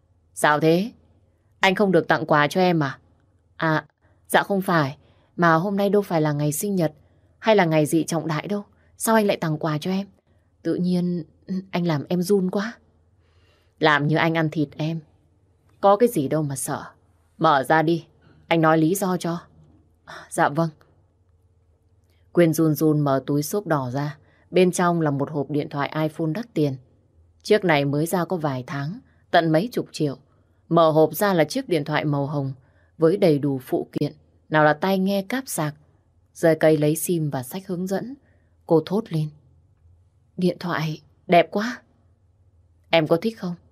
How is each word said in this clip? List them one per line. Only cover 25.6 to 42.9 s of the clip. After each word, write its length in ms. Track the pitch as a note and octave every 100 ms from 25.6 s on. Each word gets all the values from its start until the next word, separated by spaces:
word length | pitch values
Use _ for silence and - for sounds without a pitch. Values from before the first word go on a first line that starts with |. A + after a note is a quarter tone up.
| -
thoại 260 | D3 C#3+ D#3
iPhone 300 | D#3 D3+ D#3+
đắt 200 | D#3 E3
tiền. 220 | - D3 C3+ - _ _ _ _ _
Chiếc 220 | - G#3 F#3
này 200 | D3 C#3+
mới 200 | C#3+ D#3+
ra 200 | F#3+ E3
có 120 | F#3
vài 260 | D3+ C3 B2+
tháng, 320 | C#3 C#3 A3+ - _ _
tận 200 | F3+ E3
mấy 180 | D#3 A#3
chục 160 | - D#3+
triệu. 260 | - D3+ B2+ _ _ _ _ -
Mở 220 | E3 D#3+
hộp 240 | D#3 D#3 D#3+
ra 180 | G#3
là 100 | F#3
chiếc 260 | D3+ C4 C4+
điện 160 | E3+ C#3
thoại 200 | D3+ D#3
màu 220 | C#3+ C#3
hồng 260 | D3 C#3 C3+ _ _ _ -
với 200 | D#3+ G3
đầy 220 | F#3+ C#3+
đủ 200 | C#3+ C3+
phụ 260 | - E3+ -
kiện. 220 | - D3 - _ _ _
Nào 140 | D#3
là 100 | D3+
tai 260 | D3+ F#3+ G3
nghe, 220 | F#3+ G3
cáp 220 | F#3+ B3+ C4
sạc, 280 | - D3+ D3 _ _ _ _ _
dây 220 | - E3 D#3
cây 180 | D#3+ D#3
lấy 180 | D3+ D#3+
sim 340 | - F3 D3+
và 140 | C#3
sách 240 | B2+ F#3+ F#3+
hướng 200 | F3 F#3
dẫn. 280 | F#3+ A3+ C#4+ _ _ _ _ -
Cô 180 | E3 D#3
thốt 180 | G3 A3
lên. 200 | D#3+ D#3 - _ _ _ _ _ _ _ _ _ -
"Điện 200 | F3+ -
thoại 420 | F3+ D#3+ D#3 D3+ _ _ -
đẹp 200 | F3 E3
quá." 300 | G3+ A3+ B3 _ _ _ _ _ _ _ _ _ _
"Em 180 | _